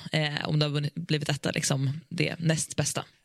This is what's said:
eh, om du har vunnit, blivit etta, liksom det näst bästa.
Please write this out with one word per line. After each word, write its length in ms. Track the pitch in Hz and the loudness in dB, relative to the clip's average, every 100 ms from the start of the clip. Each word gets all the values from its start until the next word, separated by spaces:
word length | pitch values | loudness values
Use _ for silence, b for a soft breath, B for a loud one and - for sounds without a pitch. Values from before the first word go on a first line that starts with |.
| - | 0
eh, 360 | 156 151 147 - | 0 0 -2 0
om 100 | 151 | 2
du 60 | 151 | 2
har 40 | |
vunnit, 240 | 147 147 | 2 -2
blivit 340 | - 170 151 151 | -4 0 0 0
etta, 220 | 143 - | 0 0
liksom 500 | - - 135 135 151 - | 0 2 2 0 -2 -4
det 280 | 170 - - | -2 -2 0
näst 380 | 165 160 - - | 0 0 0 -2
bästa. 280 | 143 - - _ | -2 -4 -8 _